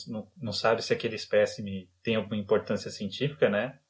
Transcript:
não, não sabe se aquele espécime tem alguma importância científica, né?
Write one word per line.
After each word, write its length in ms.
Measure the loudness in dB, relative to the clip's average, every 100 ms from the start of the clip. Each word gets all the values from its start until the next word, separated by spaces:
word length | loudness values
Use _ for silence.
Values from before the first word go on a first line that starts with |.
| -8
não, 200 | -10 -10 -10
não 140 | -6
sabe 300 | 0 2 2
se 80 | 2
aquele 240 | 0 -2 -6
espécime 720 | 2 4 4 0 -8 -8 -10 _
tem 120 | -2 0
alguma 200 | 0 -2
importância 560 | 2 2 2 -4 -4
científica, 580 | -8 -8 -2 -4 2 2
né? 300 | 2 -2 -6 _